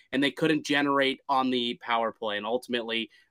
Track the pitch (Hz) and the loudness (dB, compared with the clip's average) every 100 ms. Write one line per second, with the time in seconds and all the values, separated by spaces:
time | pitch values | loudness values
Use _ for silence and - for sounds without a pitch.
0 | _ 131 139 - 160 151 - 143 143 139 | _ 0 0 2 2 2 2 2 2 2
1 | 135 131 - 135 131 127 120 120 - 117 | 2 0 -2 0 2 0 -2 -4 -2 0
2 | 113 - 110 104 107 123 - 120 113 113 | 0 -4 -4 -4 -2 -4 -2 -4 -2 -4
3 | 110 _ _ | -6 _ _